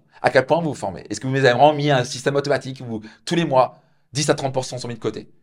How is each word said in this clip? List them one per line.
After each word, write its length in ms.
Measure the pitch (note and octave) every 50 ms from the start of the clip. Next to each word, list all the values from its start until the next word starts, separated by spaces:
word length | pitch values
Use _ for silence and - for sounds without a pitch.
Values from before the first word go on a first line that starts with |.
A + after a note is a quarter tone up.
| _ _ _ -
À 80 | - B2+
quel 160 | - C3 B2+
point 160 | - D3+ E3+
vous 80 | E3+ D3
vous 40 | A#2+
formez ? 320 | - G#2+ G2 E2+ - - -
Est-ce 100 | G#2 -
que 80 | C3
vous 80 | C3 C3+
avez 160 | C3+ C3+ B2
vraiment 220 | A#2+ A#2+ C#3+ D3+ D3+
mis 180 | C#3+ C#3+ D3
un 140 | C#3 B2+ B2
système 320 | - - A#2+ - C#3+ C#3
automatique 440 | C#3+ C3+ C#3+ C#3 B2+ - C3 C3 -
où 40 | B2+
vous, 160 | A#2 A2+ G#2+ G#2+ G#2+ - _ _
tous 100 | - F3
les 80 | E3+ E3+
mois, 380 | D3 C3+ B2+ B2 - - - _ _ _ _ _ _ A#2
dix 160 | C#3+ D3 D#3
à 40 | C#3+
trente 200 | C#3+ C#3+ B2 -
pour 100 | C3 B2+
cent 140 | - B2+
sont 100 | B2 -
mis 60 | A#2+ A#2
de 60 | -
côté ? 300 | - A2+ G#2+ - - - - _